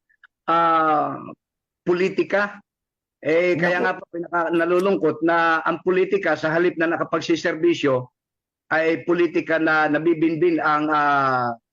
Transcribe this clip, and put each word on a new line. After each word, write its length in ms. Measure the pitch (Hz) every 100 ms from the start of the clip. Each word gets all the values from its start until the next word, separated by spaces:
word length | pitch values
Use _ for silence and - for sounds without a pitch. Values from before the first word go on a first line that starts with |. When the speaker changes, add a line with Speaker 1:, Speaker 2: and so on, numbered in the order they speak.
| _ _ - _ -
Speaker 1:
ah, 760 | 165 165 160 156 151 143 131 - - _ _ _ _
politika. 760 | 175 180 190 - 165 196 202 - _ _ _ _ _ _
Eh, 340 | 143 165 180
Speaker 2:
Naku. 80 | 160
Speaker 1:
kaya 180 | 175 180
nga 120 | 185
po, 80 | 185 -
pinaka-, 420 | 170 170 175 165
nalulungkot 680 | 170 170 180 196 180 156 147
na 400 | 165 170 165 160
ang 200 | 165 170
politika, 520 | 185 185 190 202 165
sa 160 | 151 156
halip 260 | 165 175 151
na 120 | 165
nakapagsiservisyo, 1200 | 160 156 165 160 160 175 156 170 156 143 127 131 _ _ _ _ _ -
ay 360 | 156 160 160
politika 540 | - 175 170 170 156 160
na 300 | 160 156 151
nabibinbin 680 | 151 165 156 160 160 175 156
ang, 320 | 151 151 151
ah, 640 | 151 147 139 135 127 123 117 _